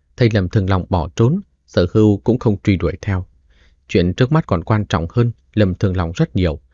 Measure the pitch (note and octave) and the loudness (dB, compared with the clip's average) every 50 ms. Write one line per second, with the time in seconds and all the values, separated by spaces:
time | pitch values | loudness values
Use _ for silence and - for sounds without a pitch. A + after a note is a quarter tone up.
0 | _ _ _ - B2+ A2 A2+ G#2 F#2 F2+ - A2 F#2 F#2 G2 F2+ E2+ - F#2+ F2 | _ _ _ 0 0 2 2 0 0 0 0 0 0 0 0 -2 -2 -2 -2 -2
1 | D2+ E2 - - A2+ B2+ E3+ G3+ - _ _ _ _ _ - G#2 F2 F2 - A2 | -2 -2 0 0 2 2 0 -2 -4 _ _ _ _ _ -2 0 0 2 2 4
2 | A2 G#2+ G2+ G2 - - A2+ B2 - A#2 G2 - - G#2+ G2 D#2+ E2+ D#2 - - | 4 4 4 2 0 0 0 0 0 -2 -2 0 0 0 0 0 -2 -4 -6 -6
3 | - G#2+ G2 F#2 F#2 - _ _ _ _ _ _ _ _ _ _ _ - - G2 | -6 -4 -4 -4 -6 -8 _ _ _ _ _ _ _ _ _ _ _ -2 0 0
4 | F2 F2+ F2 - C3 B2+ D3+ D#3+ - - G2+ F2 - - A2 G#2 G2+ - - E2 | 0 0 0 0 0 0 0 0 0 0 -4 -4 -2 -2 -2 -2 -2 -2 -4 -4
5 | E2 E2 - A#2+ A#2+ A#2+ - _ _ _ - G#2+ G#2 F#2 F2 - - G2 F2+ F#2+ | -4 -2 -2 0 0 0 -2 _ _ _ -2 0 0 0 0 0 -2 -2 -2 -2
6 | F2 E2 E2+ - D#3+ - - G#2 F2+ E2 D2 - - _ | -4 -4 -2 -2 -4 -2 0 0 0 0 -2 -4 -10 _